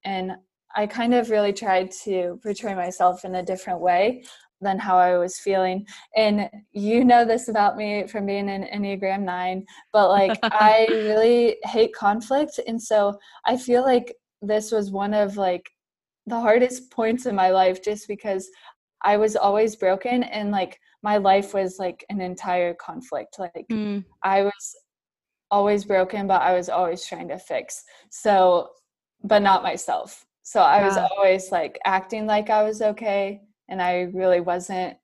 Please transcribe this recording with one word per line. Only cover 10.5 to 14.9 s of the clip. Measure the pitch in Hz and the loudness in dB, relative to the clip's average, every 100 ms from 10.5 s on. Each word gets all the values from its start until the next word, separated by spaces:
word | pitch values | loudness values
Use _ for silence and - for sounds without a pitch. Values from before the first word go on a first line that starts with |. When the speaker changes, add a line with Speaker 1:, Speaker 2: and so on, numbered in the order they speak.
Speaker 1:
I | 214 214 220 220 | 4 6 6 4
really | 226 214 214 226 240 233 - | 2 0 2 4 4 2 0
hate | - 233 226 | -6 0 0
conflict. | - 202 214 240 269 294 - 240 | 2 0 0 0 -2 -2 -4 -8
And | 233 | -8
so | - 214 202 202 _ - - | 0 0 2 -2 _ -8 -4
I | 254 | -2
feel | 254 240 | 0 2
like | 262 247 240 - _ _ | 4 2 0 -18 _ _
this | 202 214 214 | -2 -2 -2
was | 226 202 | -4 -4